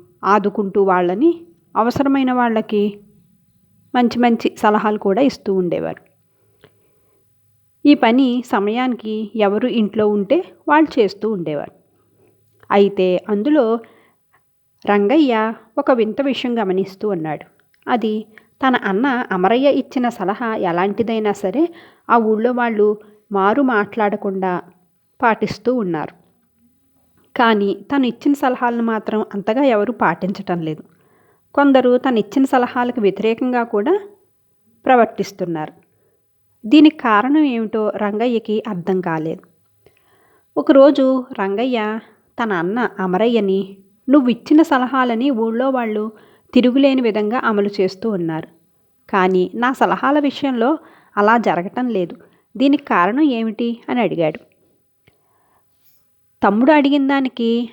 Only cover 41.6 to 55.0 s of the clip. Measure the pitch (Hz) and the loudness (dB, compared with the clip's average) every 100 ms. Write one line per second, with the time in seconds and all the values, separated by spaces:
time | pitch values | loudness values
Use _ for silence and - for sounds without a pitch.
41.6 | 262 233 214 220 - _ _ - 226 180 | -2 -4 -4 -8 -12 _ _ -8 -4 -2
42.6 | 175 233 220 - 190 185 233 226 196 190 | -2 -4 -4 -4 -2 0 2 0 0 -2
43.6 | 190 - _ _ - 285 247 233 - 302 | -4 -12 _ _ 2 4 4 0 2 4
44.6 | 320 269 247 269 247 226 277 226 226 226 | 4 2 0 0 0 0 0 0 -2 -2
45.6 | 269 254 226 214 220 - - _ _ 247 | -2 -2 -2 -4 -6 -10 -20 _ _ 2
46.6 | 247 262 277 262 233 208 208 254 233 202 | 2 4 2 2 0 -2 -2 -2 0 0
47.6 | 196 202 185 - 226 190 165 160 - _ | 0 0 -2 -2 -4 -4 -4 -6 -10 _
48.6 | _ _ _ _ - 202 185 185 185 226 | _ _ _ _ -4 0 2 2 0 -2
49.6 | 240 269 202 185 262 294 285 - 277 240 | -4 0 0 0 0 0 0 -2 -4 -2
50.6 | 240 311 - _ _ 208 208 233 202 165 | -2 -2 -8 _ _ 0 2 4 2 -2
51.6 | 185 240 247 202 170 - - _ _ 208 | -4 -6 -4 -4 -4 -8 -20 _ _ -2
52.6 | 277 294 - 202 180 254 311 226 220 208 | 0 0 0 2 2 2 0 0 -4 -4
53.6 | 233 226 - 247 190 160 156 160 _ _ | -6 -6 -4 -2 -2 0 -2 -4 _ _
54.6 | _ _ _ _ | _ _ _ _